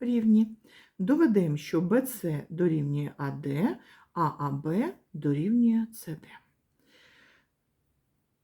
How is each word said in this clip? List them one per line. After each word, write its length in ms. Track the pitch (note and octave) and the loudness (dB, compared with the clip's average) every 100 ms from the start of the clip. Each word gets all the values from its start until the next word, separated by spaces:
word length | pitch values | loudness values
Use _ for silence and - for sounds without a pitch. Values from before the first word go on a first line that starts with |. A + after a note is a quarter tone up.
рівні. 560 | B3 A#3+ A3 G#3+ A3 - _ - _ - | -2 2 4 4 4 -4 _ -20 _ -4
Доведемо, 580 | F#3 D4+ D#4 G3+ E3 D3 | 0 4 4 4 2 -2
що 240 | - E3 | -2 -2
Б 220 | F3 A#3+ | 2 2
Ц 440 | C4 - E3+ D3 - | 0 -6 -4 -4 -6
дорівнює 640 | E3 F3+ D#3+ C#3+ C#3+ D3 - | -2 0 0 -2 -4 -6 -6
А 140 | C#3 | -8
Д, 480 | C#3 C#3+ C#3+ B3 F#4 - - _ | -6 -6 -2 -2 -2 -12 -20 _
а 180 | F3 D3+ - | -4 -2 -2
А 120 | C#3+ | -6
Б 440 | C#3 D#3 F#3+ D#4+ - _ | -4 -2 -2 -2 -8 _
дорівнює 760 | D3+ D3 C#3+ F#3+ A#3+ A#3 A3+ A3 | -6 -2 0 0 2 2 2 -2
С 120 | - - | -10 -14
Д. 220 | D#3 - - _ _ _ _ _ _ _ _ _ _ _ _ _ _ _ _ _ _ _ _ | -14 -16 -20 _ _ _ _ _ _ _ _ _ _ _ _ _ _ _ _ _ _ _ _